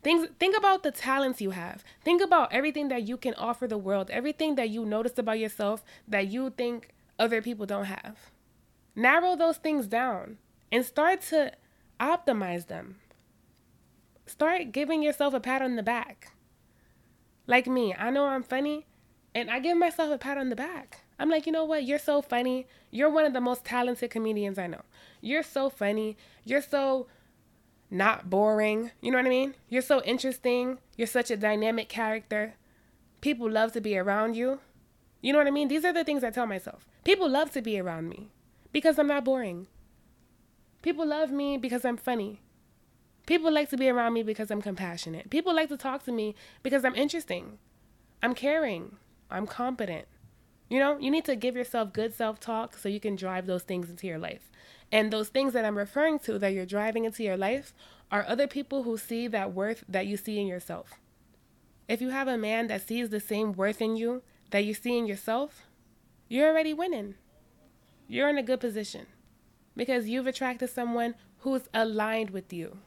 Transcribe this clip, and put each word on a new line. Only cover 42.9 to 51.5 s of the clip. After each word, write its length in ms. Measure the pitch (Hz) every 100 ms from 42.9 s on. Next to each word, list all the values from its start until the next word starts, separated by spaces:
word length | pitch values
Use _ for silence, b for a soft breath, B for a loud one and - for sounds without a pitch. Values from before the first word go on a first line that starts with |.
| _ _ _ -
People 260 | 330 320
like 180 | 302 294
to 80 | 254
be 120 | 262
around 240 | 247 233
me 100 | 233
because 260 | 220 214 214
I'm 120 | 208
compassionate. 680 | 208 180 185 170 - 160 202
People 240 | 285 359
like 160 | 330 320
to 80 | 285
talk 260 | 269 269 -
to 60 |
me 240 | 233 214 208 B B
because 200 | - 277
I'm 120 | 254 240
interesting. 640 | 285 339 - 180 196 214 _ _ _ _ _ _
I'm 100 | 233
caring. 640 | 247 269 311 285 175 - 202 _ _ _
I'm 160 | 185 208
competent. 600 | - 247 254 202 160 - _ - _ _ _ _
You 100 | 254
know, 180 | 277 285
you 140 | 269
need 140 | 311 311
to 100 | 254
give 200 | 240